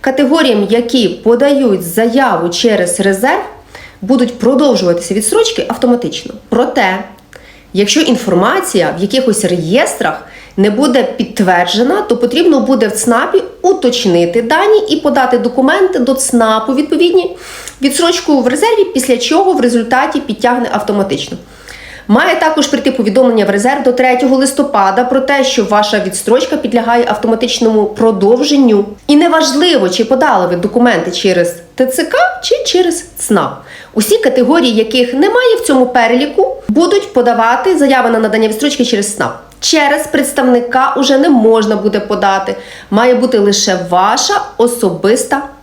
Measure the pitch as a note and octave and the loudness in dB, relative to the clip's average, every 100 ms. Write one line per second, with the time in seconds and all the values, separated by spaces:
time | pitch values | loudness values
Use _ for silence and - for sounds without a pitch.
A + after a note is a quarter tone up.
0 | - C4 C4+ D#4+ C#4 G#3+ G3 A#3 A#3+ B3+ | -2 0 2 2 2 0 0 0 0 0
1 | G#3 - A3 A#3 C#4 C#4 C4 F#3+ E3+ E3+ | 0 -2 0 2 2 2 2 0 -2 -2
2 | A#3 A#3+ C4 F3 E3+ E3+ A#3+ G#3 F3 G3 | 0 2 0 0 -4 -2 0 0 -2 0
3 | G3 F#3+ B3 F#4 - - - - - - | 0 0 0 -2 -6 -16 -20 -20 -20 -16
4 | G3 C4 A#3+ - A3 C4 D4 G#3+ F3+ F3 | -2 0 0 0 0 2 2 2 0 -2
5 | E3+ G3 A3 G#4 A4 - - - B3 A#3+ | -2 -4 0 0 0 -2 -6 -2 0 0
6 | - - - - - A#3 B3 - G3 F#3+ | -2 -8 -12 -16 -4 -2 0 0 -2 -2
7 | - - _ - - - - F#3 G3+ D4+ | -8 -18 _ -20 -20 -20 -8 -2 0 2
8 | D#4 B3 - F3 G#3 F#4 F4+ G3 D#3 D#3+ | 2 0 0 0 2 0 -2 -2 -2 -2
9 | G3 C4 C4 G3+ F3+ F3 D#3+ A3+ E4 - | -2 0 0 0 0 -2 0 0 0 -2
10 | E3 - - - - - G3+ G#3 D4 B3 | -4 -6 -12 -20 -12 0 0 2 2 2
11 | A3+ - G#3+ - F#3 F3 F3 G#3 B3 G4 | 0 -4 -6 -2 0 2 0 0 0 0
12 | - A#4+ A#3+ D#4 E4+ C#4 G#3+ C4 G#3+ - | 0 -2 0 2 2 2 2 0 0 -2
13 | - A#3 D4 F#4+ - - F4+ F#4+ B3 A#3+ | 0 0 0 -2 -2 -4 0 2 0 0
14 | G3+ E3+ E3+ A3+ A3+ D#4 G#4 G#4+ - D#4 | 0 2 2 0 0 0 2 2 2 -2
15 | D4+ B3+ B3 B3 G#3+ B3+ C4 F#4 F#4+ F4+ | 0 0 0 0 0 0 0 2 0 0
16 | A#3+ C4+ - A#3+ A3 A3 A3 C4 D4+ D4+ | 0 -2 0 0 2 0 0 -2 0 0
17 | F4 F4+ - - - - - - C4+ - | 2 0 -4 -8 -16 -18 -18 -4 -4 0
18 | E4+ E4+ - C#4+ A#3+ B3+ G#4+ A4 F#4+ C4+ | 0 0 0 0 0 0 0 2 0 -2
19 | B3+ A#3+ - D#4+ F#4+ E4 A#3+ A#3 A3+ B3+ | 0 -2 0 0 2 2 2 0 0 0
20 | D4+ D4+ - G#3 A#3+ B3 A#3 G#3+ - G3+ | 0 -4 -6 -4 -2 -2 -2 -4 -4 -2
21 | F#3+ C#3 - - - - - - - - | -2 -4 -8 -12 -16 -20 -20 -20 -20 -20
22 | - G#3+ F4 D#4+ D#4+ D#4 C#4+ B3 C4+ B3+ | 0 2 2 2 0 0 0 0 -2 -2
23 | G#3+ G3+ B3 A3+ G3 G3+ A#3 C#4+ B3+ B3 | 0 2 2 2 0 0 0 0 0 2
24 | B3+ B3 C4+ C4 C4+ - - G#3 G3 G3 | 2 2 2 2 0 0 -2 0 0 0
25 | B3 C4 C4 C#4 C4 - G3 G#3 G#3 G#3+ | 0 0 0 0 0 -2 0 0 0 -2
26 | F#3 F#3 - A#3+ - D#4 B3+ A#3 A#3 A#3+ | -4 -6 0 0 0 -4 -2 -2 0 0
27 | A#3+ G#3+ A#3 A3 A#3+ - A3 A3 G#3 - | 0 -2 -2 -2 -2 0 2 2 0 0
28 | A3+ G3+ G3+ B3 D4 C#4+ B3+ G#3 G#3 - | 0 2 2 2 2 4 4 4 0 -8
29 | - D4 E4+ D#4+ D#4 C4+ F4 D4 F#3 F3+ | 2 2 4 2 0 0 2 2 0 -2
30 | G#3+ C4 D4+ G#3 F3 F3 F3 B3 A#3+ F#3+ | 0 2 2 2 0 -2 -2 2 2 2
31 | F3+ F3+ G3 F3 F3 - - - C4 C4 | -2 -2 0 0 0 -4 -18 -2 -2 0
32 | E4 C5 F5+ F#5 - D5+ - F4+ F4 D#4+ | -2 0 0 -2 -2 -2 0 0 0 -2
33 | - - - G3+ C#3+ - - - - - | -8 -12 -2 -2 -2 -8 -18 -20 -8 -4
34 | G#3+ G#4+ D#4+ C4 B3 E4 C4 A3 A3 B3+ | 0 2 2 0 2 2 2 0 0 0
35 | B3 C4 E4 A#4 B4+ A4 - C4 B3+ B3 | 0 2 2 2 2 0 2 2 2 2
36 | A3+ B3 D4 - - - - G#3+ F4 G4+ | 2 0 0 -2 -2 -4 -2 0 2 0
37 | - B3+ A#3+ A#3 A3+ B3 F#4+ E4 C#4 C4 | 0 0 0 2 0 0 0 2 2 2
38 | A#3 A3+ A3 A3 A3 G#3+ D4 C#4+ A#3+ G#3 | 2 0 0 0 0 0 -4 -2 -2 -2
39 | G2+ - D3+ - - - - D#4 C#4+ D4 | -4 -4 -6 -6 -20 -10 -2 0 2 -2
40 | - - C#4 - B3+ B3 A#3+ B3+ C4 - | -2 -4 -2 -2 2 2 0 0 0 0
41 | B3+ C4+ D#4+ C4 A3 A3+ G#3+ G#3+ G3+ G#3 | 0 2 4 4 4 2 2 0 0 -2
42 | G3+ G3+ G3 F#3+ F#3+ G3 - - - G3+ | -4 -2 0 0 -4 -8 -12 -20 -4 0
43 | B3 A#3+ B3 A3 G3+ G3+ - F#3 E3+ F3 | 2 2 2 2 2 0 0 -2 0 0
44 | G3 B3+ - G4+ - - A#3+ A#3+ G3 E3 | 2 0 -2 -4 -4 -2 -2 0 -2 0
45 | G3 A#3+ - C#4 - - | 0 0 0 -4 -6 -16